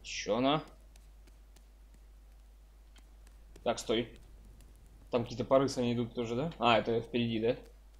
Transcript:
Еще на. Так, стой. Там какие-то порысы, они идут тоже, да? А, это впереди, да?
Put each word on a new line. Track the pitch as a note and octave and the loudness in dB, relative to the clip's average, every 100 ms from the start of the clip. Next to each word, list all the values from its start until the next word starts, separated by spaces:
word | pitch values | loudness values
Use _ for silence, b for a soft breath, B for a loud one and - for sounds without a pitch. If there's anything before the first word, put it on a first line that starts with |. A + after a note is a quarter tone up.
Еще | - - - A2 | -8 -8 -2 2
на. | C3+ D3+ - - - - - - - - - - - - - - - - - - - - - - - - - - - - - - | 2 2 -2 -20 -20 -20 -20 -20 -20 -20 -20 -20 -20 -20 -20 -20 -20 -20 -20 -20 -20 -20 -20 -20 -20 -20 -20 -20 -20 -20 -20 -6
Так, | A#2+ A2+ | -4 -4
стой. | - A2 B2 - - - - - - - - - - | 0 0 -2 -10 -20 -20 -20 -20 -20 -20 -20 -20 -4
Там | B2 | -4
какие-то | A#2 A#2+ | -4 -6
порысы, | A#2 C3+ C3+ C3 | 4 4 4 0
они | A#2+ | 0
идут | A#2+ A#2+ | 0 -2
тоже, | - A#2 | -4 -4
да? | A#2 E3 - | -2 -4 0
А, | A#2 A2+ | 4 4
это | A2 A2+ | 4 -2
впереди, | - A#2+ A#2 A2+ | 0 -2 0 2
да? | A2+ C3+ - - - | 0 0 -8 -20 -20